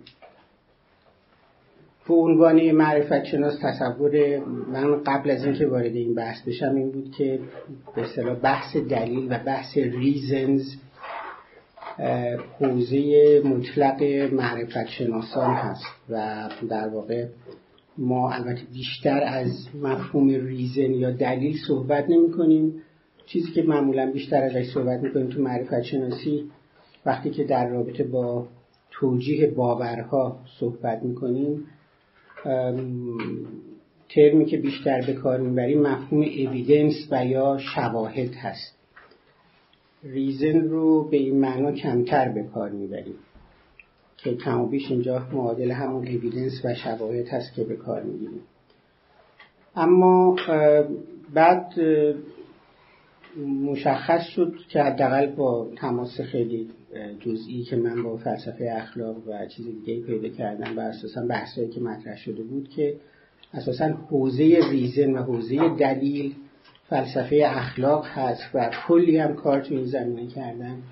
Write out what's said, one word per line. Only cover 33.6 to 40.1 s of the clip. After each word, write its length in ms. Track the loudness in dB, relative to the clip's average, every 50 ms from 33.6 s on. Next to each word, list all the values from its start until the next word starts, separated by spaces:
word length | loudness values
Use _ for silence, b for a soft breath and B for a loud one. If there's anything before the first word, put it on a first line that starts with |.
| -18 -20 -20 -20 _ _ _ _ _ 0
ترمی 360 | 6 8 8 8 8 6 6
که 120 | 4 2 0
بیشتر 440 | -2 -2 -4 -2 -2 0 0 0
به 120 | 0 -2 -4
کار 260 | -2 -2 0 0 0
می‌بریم 420 | 0 0 0 0 0 2 2 4
مفهوم 400 | 4 2 2 -2 -2 0 0 2
اویدنس 840 | 2 0 0 -2 -4 -2 -2 -4 2 4 6 6 6 4 2 0 -4 -4
و 140 | -2 -2 0
یا 320 | 0 0 2 2 2 0 0 -4 -6 -4
شواهد 580 | -4 -2 -2 -2 -2 -4 -4 -4 -4 -6 -6 -6
هست. 420 | -8 -10 -10 -10 -10 -14 -18 -20 _ _ _ _ -20 -20 _ _ _ _ _ _ _ _ _ _ _ _ _ _ _ _ _ _ _ -16
ریزن 580 | -8